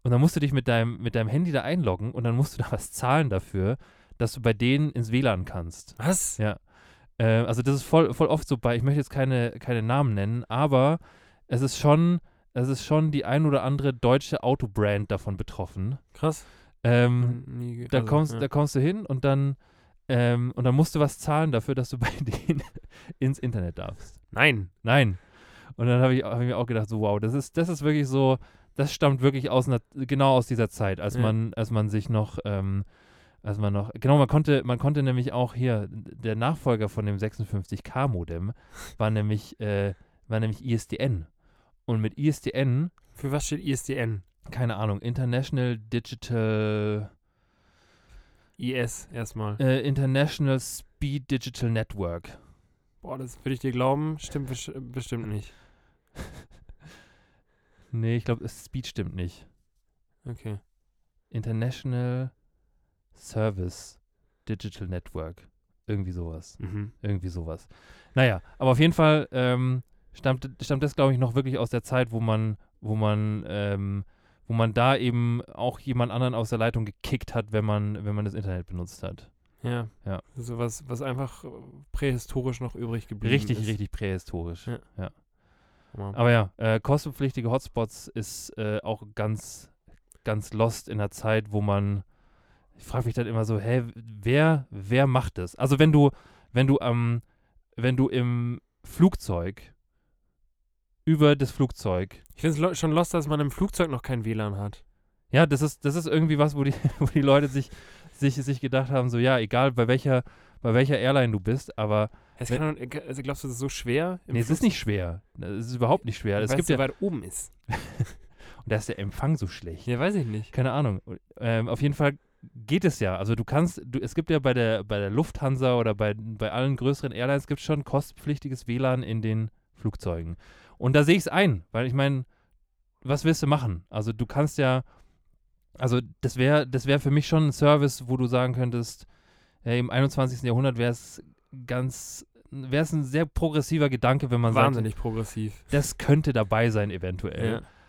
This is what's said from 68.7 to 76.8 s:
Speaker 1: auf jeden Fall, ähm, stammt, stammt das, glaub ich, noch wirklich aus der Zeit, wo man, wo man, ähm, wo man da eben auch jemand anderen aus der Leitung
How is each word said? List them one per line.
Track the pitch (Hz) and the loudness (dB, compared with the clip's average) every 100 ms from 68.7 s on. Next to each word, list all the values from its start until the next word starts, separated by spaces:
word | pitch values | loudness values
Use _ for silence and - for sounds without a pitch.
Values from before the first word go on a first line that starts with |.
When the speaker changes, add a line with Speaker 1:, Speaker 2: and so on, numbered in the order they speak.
Speaker 1:
auf | 127 | 6
jeden | 160 | 6
Fall, | 165 156 151 - | 6 6 4 2
ähm, | 127 127 123 127 127 - _ _ | -2 0 2 0 -2 -6 _ _
stammt, | - 135 127 135 - | -4 -2 -2 -4 -10
stammt | - 135 | -4 -2
das, | 143 - | 0 2
glaub | 139 | 4
ich, | 127 | 4
noch | 127 120 | 2 0
wirklich | 131 127 | -2 -2
aus | 113 | -2
der | 120 | -4
Zeit, | - 131 120 | -2 0 0
wo | 113 | 0
man, | 113 110 110 104 _ _ | 0 0 0 -4 _ _
wo | 107 107 | -6 0
man, | 107 104 107 107 - | 0 2 0 -4 -6
ähm, | 98 101 98 98 98 - _ _ _ - | -6 -4 -4 -4 -6 -8 _ _ _ -4
wo | |
man | 113 113 | 0 2
da | 110 123 135 | 4 2 2
eben | 123 120 120 120 - | 2 2 0 0 -4
auch | - 123 - | -6 -6 -6
jemand | - 123 120 | -4 -2 0
anderen | 110 127 | 0 -2
aus | 117 110 | -2 -2
der | 117 | 0
Leitung | 117 117 | 0 0